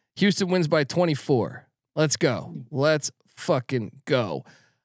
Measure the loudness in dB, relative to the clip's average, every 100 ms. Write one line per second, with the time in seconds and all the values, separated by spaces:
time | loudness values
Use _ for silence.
0 | _ 0 2 2 0 0 2 2 2 0
1 | 0 0 0 0 0 -8 -20 _ _ 0
2 | 0 2 0 0 -6 -14 -8 0 2 0
3 | -2 -12 _ -8 -2 -2 0 -4 -4 -12
4 | -2 0 0 -6 -10 _ _ _